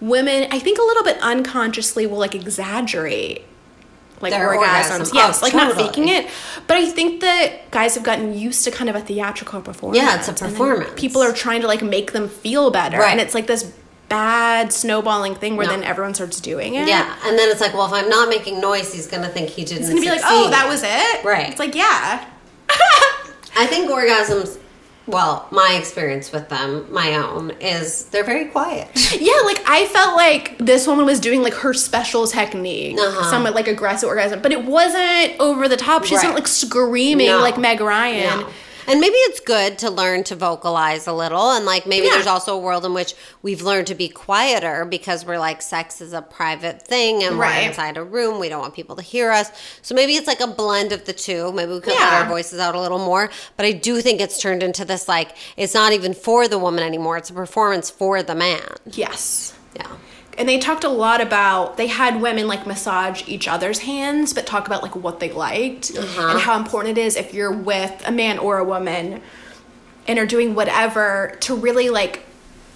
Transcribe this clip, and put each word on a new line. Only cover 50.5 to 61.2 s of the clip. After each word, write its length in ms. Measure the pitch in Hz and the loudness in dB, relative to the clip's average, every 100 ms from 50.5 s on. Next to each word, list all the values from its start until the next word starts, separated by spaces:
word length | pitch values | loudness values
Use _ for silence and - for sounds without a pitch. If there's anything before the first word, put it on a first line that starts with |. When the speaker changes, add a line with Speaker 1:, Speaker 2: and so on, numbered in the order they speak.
| 214 214 202 208 | -2 -2 0 0
Speaker 2:
of 120 | 202 | -4
the 80 | - | -8
two. 400 | 185 - 175 175 | -10 -6 -4 -4
Maybe 200 | 185 175 | -4 -4
we 60 | 180 | -6
could 120 | - | -2
let 80 | 254 | 2
Speaker 1:
Yeah. 180 | 359 175 | 4 4
Speaker 2:
our 20 | |
voices 340 | - 170 170 175 | 2 -2 -4 -4
out 160 | 175 | -2
a 60 | 175 | -2
little 180 | 180 185 | -2 -2
more. 320 | 185 185 208 - - - | 0 0 0 -4 -16 -2
But 80 | 208 | -2
I 60 | |
do 280 | 180 220 240 | 0 -2 0
think 200 | 240 208 | 2 0
it's 200 | 196 - | -2 -2
turned 220 | 196 180 | -2 0
into 220 | 185 180 | -2 -4
this, 220 | 180 185 - | -4 -6 0
like, 300 | 170 156 - - - | -2 -2 -10 -16 -6
it's 180 | 196 | 0
not 180 | 220 214 | 4 4
even 200 | 208 185 | 4 -2
for 360 | 185 - 233 233 | -4 2 4 4
the 100 | 196 | 2
woman 240 | 180 170 | 0 -2
anymore. 340 | 165 165 160 165 | -2 -2 -2 -4
It's 120 | 160 | -6
a 40 | |
performance 560 | 180 180 - 208 190 - | -10 -6 0 2 0 -4
for 340 | - 190 190 | -4 0 0
the 100 | 170 | -2
man. 300 | 165 180 160 - - 226 | 0 0 0 -6 -16 -14
Speaker 1:
Yes. 640 | - - - - - - - - - | -8 -8 -6 -6 -6 -6 -14 -20 -16
Speaker 2:
Yeah. 60 | - - - - - - | -16 -16 -20 -20 -16 -4
Speaker 1:
And 100 | 247 | 0
they 100 | 254 | 0
talked 260 | 269 311 | 0 -2
a 40 | 311 | 0
lot 320 | 247 226 233 | 0 2 2